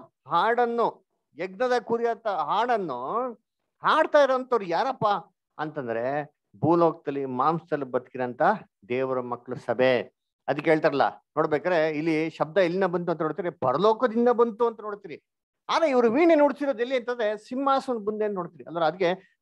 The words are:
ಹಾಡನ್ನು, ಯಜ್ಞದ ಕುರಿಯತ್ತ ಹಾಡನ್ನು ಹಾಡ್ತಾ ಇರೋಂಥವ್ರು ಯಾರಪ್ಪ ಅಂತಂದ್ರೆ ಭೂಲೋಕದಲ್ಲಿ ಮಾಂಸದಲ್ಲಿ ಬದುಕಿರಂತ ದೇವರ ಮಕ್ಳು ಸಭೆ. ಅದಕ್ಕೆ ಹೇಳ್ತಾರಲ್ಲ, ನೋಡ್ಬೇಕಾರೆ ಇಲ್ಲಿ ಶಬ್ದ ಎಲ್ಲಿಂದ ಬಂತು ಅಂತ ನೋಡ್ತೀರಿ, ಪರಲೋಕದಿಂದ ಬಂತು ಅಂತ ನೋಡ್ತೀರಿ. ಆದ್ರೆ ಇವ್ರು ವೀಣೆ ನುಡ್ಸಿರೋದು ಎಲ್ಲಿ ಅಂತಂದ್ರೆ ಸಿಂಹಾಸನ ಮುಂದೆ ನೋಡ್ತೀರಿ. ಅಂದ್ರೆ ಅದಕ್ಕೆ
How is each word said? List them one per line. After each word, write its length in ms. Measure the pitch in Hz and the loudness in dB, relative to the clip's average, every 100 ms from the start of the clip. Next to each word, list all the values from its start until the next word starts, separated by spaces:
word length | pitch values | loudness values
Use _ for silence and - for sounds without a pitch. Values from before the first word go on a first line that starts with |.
| - _ 135 | -4 _ -2
ಹಾಡನ್ನು, 800 | 170 208 240 240 233 202 - _ _ _ 131 | 0 2 2 0 0 -2 -4 _ _ _ -10
ಯಜ್ಞದ 360 | 175 190 247 247 | -10 -4 -2 -2
ಕುರಿಯತ್ತ 480 | - 233 233 226 220 | -2 -2 -2 -2 -4
ಹಾಡನ್ನು 1040 | 180 147 185 247 226 175 123 135 208 254 220 _ _ _ _ | -4 -2 0 0 0 -2 -6 -4 -4 -4 -8 _ _ _ _
ಹಾಡ್ತಾ 360 | 175 269 320 302 | 0 0 4 4
ಇರೋಂಥವ್ರು 460 | 269 262 262 226 185 | 4 2 0 -2 0
ಯಾರಪ್ಪ 420 | 165 247 262 214 190 - _ _ - | -2 -2 -2 -2 -2 -6 _ _ -10
ಅಂತಂದ್ರೆ 800 | 151 147 123 113 123 143 143 _ _ 98 | -8 -6 -6 -4 -2 -4 -8 _ _ -2
ಭೂಲೋಕದಲ್ಲಿ 720 | 143 170 165 160 - 139 135 | 2 4 4 0 -8 -6 -6
ಮಾಂಸದಲ್ಲಿ 600 | 127 143 165 - 151 131 | 0 0 0 -4 -6 -2
ಬದುಕಿರಂತ 560 | 127 123 127 123 117 165 208 - _ 98 | -4 -6 -8 -6 0 0 0 -8 _ -6
ದೇವರ 320 | 123 131 127 | -4 -2 -4
ಮಕ್ಳು 340 | 123 120 - 123 | -4 -10 -10 -10
ಸಭೆ. 580 | - 113 131 123 - _ _ _ - | -4 2 4 2 -2 _ _ _ -6
ಅದಕ್ಕೆ 220 | 139 151 | -2 2
ಹೇಳ್ತಾರಲ್ಲ, 400 | 156 156 139 107 | 2 2 2 0
ನೋಡ್ಬೇಕಾರೆ 880 | - _ 147 160 147 160 175 160 151 | 0 _ -4 -2 0 0 0 0 -2
ಇಲ್ಲಿ 320 | 165 156 160 | -2 0 -2
ಶಬ್ದ 280 | - 156 160 | -4 -2 2
ಎಲ್ಲಿಂದ 260 | 175 180 | 2 2
ಬಂತು 280 | 190 175 175 | 0 -2 -4
ಅಂತ 100 | 160 | -2
ನೋಡ್ತೀರಿ, 280 | 156 151 175 | -4 -4 -8
ಪರಲೋಕದಿಂದ 800 | 165 131 135 214 220 247 220 240 | -2 -2 2 2 2 0 2 2
ಬಂತು 380 | 226 233 214 233 | 4 0 2 -2
ಅಂತ 140 | 226 | -2
ನೋಡ್ತೀರಿ. 420 | 208 202 180 131 _ _ _ _ - | -10 -10 -12 -16 _ _ _ _ -4
ಆದ್ರೆ 200 | 247 330 | 0 2
ಇವ್ರು 220 | 254 240 | 4 4
ವೀಣೆ 240 | 240 339 311 | 4 6 6
ನುಡ್ಸಿರೋದು 440 | 285 - 277 214 | 4 2 -4 -2
ಎಲ್ಲಿ 160 | 240 262 | -2 -4
ಅಂತಂದ್ರೆ 420 | 233 240 214 208 | -4 -4 -4 -4
ಸಿಂಹಾಸನ 560 | - 254 277 269 - | -8 -4 0 0 0
ಮುಂದೆ 340 | 233 202 214 214 | -4 -4 -2 -4
ನೋಡ್ತೀರಿ. 360 | 196 165 143 123 | -4 -8 -12 -10
ಅಂದ್ರೆ 180 | 165 156 | -2 -2
ಅದಕ್ಕೆ 520 | 180 175 185 _ _ | 2 0 0 _ _